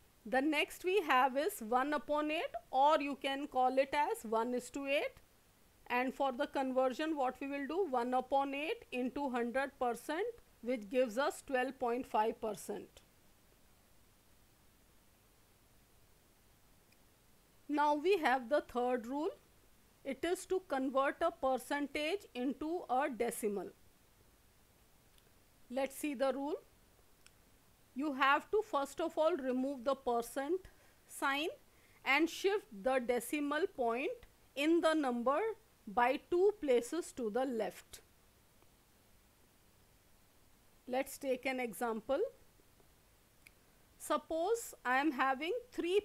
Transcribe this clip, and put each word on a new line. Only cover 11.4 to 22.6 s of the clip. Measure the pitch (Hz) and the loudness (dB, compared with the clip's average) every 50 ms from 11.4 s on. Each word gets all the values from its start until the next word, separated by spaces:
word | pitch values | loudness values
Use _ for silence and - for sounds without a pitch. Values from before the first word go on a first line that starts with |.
| - | -6
twelve | - 277 254 254 269 247 - | -2 0 0 0 0 -2 -2
point | 254 233 233 254 262 | -2 -2 -2 -2 -4
five | - - 226 214 226 233 - | -2 0 2 2 2 0 -2
percent. | - 220 202 165 - - 202 185 - - - - - _ _ _ - - - _ _ - - _ _ - - _ _ _ _ - - _ _ _ _ - - _ - _ _ _ _ - _ _ _ _ - - - - - _ _ _ _ _ _ _ - _ _ _ _ - _ _ _ - - - - _ _ _ _ _ _ - - _ _ - - - - _ - _ - - - _ _ _ - - - _ _ - - - | -4 -6 -6 -6 -8 -10 -10 -10 -10 -14 -18 -20 -20 _ _ _ -20 -20 -20 _ _ -20 -20 _ _ -20 -20 _ _ _ _ -20 -20 _ _ _ _ -20 -20 _ -20 _ _ _ _ -20 _ _ _ _ -20 -20 -20 -20 -20 _ _ _ _ _ _ _ -20 _ _ _ _ -20 _ _ _ -20 -20 -20 -20 _ _ _ _ _ _ -20 -20 _ _ -20 -20 -20 -20 _ -20 _ -20 -20 -20 _ _ _ -20 -20 -20 _ _ -16 -8 -4
Now | 294 294 294 294 294 | 0 2 4 4 4
we | 302 285 359 403 349 | 4 4 2 2 4
have | 294 254 254 269 240 226 | 4 2 2 2 0 2
the | 294 302 - | 0 0 0
third | - - 240 247 247 254 247 214 | 0 -2 -2 0 0 0 -2 -2
rule. | 233 269 285 311 403 587 - - - - - - - - - - _ _ _ - | -4 -4 -4 -4 -4 -4 -6 -14 -20 -20 -20 -20 -20 -20 -20 -20 _ _ _ -8
It | 277 269 - - | -8 -6 -4 -2
is | 330 359 - - | -2 -2 -2 -2
to | - 370 370 - - | -2 -4 -2 -2 -2
convert | 285 262 262 277 240 262 269 294 - - | -2 -2 -2 0 0 2 2 0 0 0
a | 339 339 339 | 0 -2 0
percentage | - - 233 247 233 - - 294 285 285 269 - 302 294 311 370 403 - - - | 0 0 0 0 0 -2 -2 -4 -2 -2 -2 -4 -2 -2 -2 -2 -4 -6 -8 -8
into | 247 247 285 247 - | -4 -2 -2 -2 -4